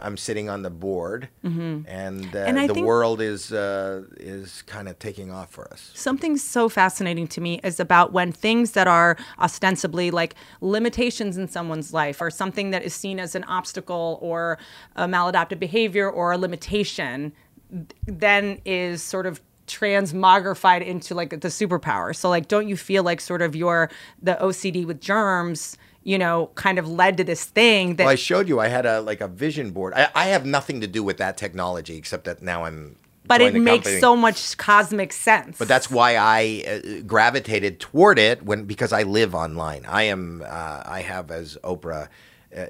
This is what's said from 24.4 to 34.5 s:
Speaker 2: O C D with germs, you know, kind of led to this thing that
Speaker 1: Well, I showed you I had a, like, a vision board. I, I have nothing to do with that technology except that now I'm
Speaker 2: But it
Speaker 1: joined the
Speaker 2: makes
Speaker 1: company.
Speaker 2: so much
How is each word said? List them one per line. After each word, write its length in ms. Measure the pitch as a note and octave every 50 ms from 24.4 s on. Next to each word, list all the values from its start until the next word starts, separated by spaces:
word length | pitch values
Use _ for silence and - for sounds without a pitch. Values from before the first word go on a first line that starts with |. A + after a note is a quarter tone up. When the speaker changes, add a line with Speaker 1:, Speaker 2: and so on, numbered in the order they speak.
Speaker 2:
O 80 | F3+ F#3+
C 220 | F3+ - - F#3+
D 120 | E3+ F3+ F3
with 160 | E3 E3 -
germs, 760 | - - G3 A3 G#3+ G3 F#3 F3 E3+ F3 E3+ D#3 - - - - _ _ _ _
you 160 | _ F#3+ G3 F#3+
know, 320 | F3+ E3+ E3+ E3+ D#3+ - -
kind 220 | - - G3 F#3 F3+
of 100 | E3 D#3+
led 280 | E3+ E3+ F#3 G3 F#3+ E3+
to 60 | F3+
this 200 | D#3+ E3+ D#3+ -
thing 500 | - - G#3 A#3 A#3 G#3+ G3 F#3 F3+ F3
that 80 | D3 A2+
Speaker 1:
Well, 80 | C3+
I 40 | C3+
showed 320 | C3 - - F3+ F#3+ G3+ F3+
you 100 | D3 A#2
I 80 | A2
had 180 | A2+ B2 B2 B2
a, 140 | A#2+ A2+ A2
like, 200 | A2 G#2+ G#2+ -
a 80 | G#2+ F#2+
vision 420 | F2+ F#2+ C#3 D#3 C#3+ D3+ C3 G#2
board. 240 | E2+ F#2+ F#2 F#2 -
I, 140 | C3 C#3+ - -
I 100 | D#3 F3
have 180 | F#3+ G3 E3+ C3
nothing 360 | C#3 C#3+ C#3 C3+ - C#3+ B2
to 80 | G#2+ G2+
do 160 | F2+ A2 G#2
with 140 | G2 F#2 -
that 180 | G2 F#2+ F#2+
technology 600 | - G#2 G2 F2 F#2 F2+ F2+ F2+ E2+ D#2 F2 E2
except 280 | D#2+ D#2 - - F2+ -
that 180 | F2+ E2+ -
now 220 | F2+ F2+ F2 E2+ E2
I'm 320 | E2 D#2+ D#2 D2+ D2 - _ _ _ _ _ -
Speaker 2:
But 140 | - A#3+ A#3+
it 40 | A#3+
Speaker 1:
joined 120 | B3 A3+
the 40 | A#3
Speaker 2:
makes 240 | A#3 A#3 A#3 A#3 -
Speaker 1:
company. 160 | G3+ G3 F#3
Speaker 2:
so 160 | C4 A#3+ A#3+
much 400 | A#3+ A3+ A3+ G#3 - - -